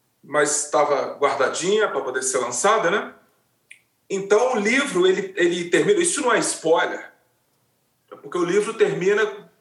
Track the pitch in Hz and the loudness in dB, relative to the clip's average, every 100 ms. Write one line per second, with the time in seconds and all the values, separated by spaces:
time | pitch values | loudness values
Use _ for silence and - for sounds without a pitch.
0 | _ _ - 147 147 - - 151 143 135 | _ _ -6 -2 0 0 -2 0 2 0
1 | 123 - 139 - 123 - 175 214 202 139 | -2 -2 -2 0 -2 -2 0 0 0 -2
2 | 123 123 123 131 123 - 196 220 170 208 | -4 -2 -2 -2 -2 0 2 2 2 -2
3 | 247 - _ _ _ _ _ - _ _ | -4 -14 _ _ _ _ _ -20 _ _
4 | - 190 - 208 254 233 202 262 285 180 | -8 -6 2 2 2 0 0 0 0 2
5 | 185 190 190 - 175 170 170 170 160 185 | 2 2 -2 0 0 0 0 2 4 2
6 | 170 - 247 208 156 - 160 170 175 170 | 2 0 0 0 0 -2 2 2 0 -6
7 | - _ _ _ _ _ _ _ _ _ | -14 _ _ _ _ _ _ _ _ _
8 | _ 101 - 180 170 196 208 214 185 160 | _ -20 -8 -4 0 0 0 2 0 2
9 | 180 208 214 - - _ | 0 2 0 -4 -18 _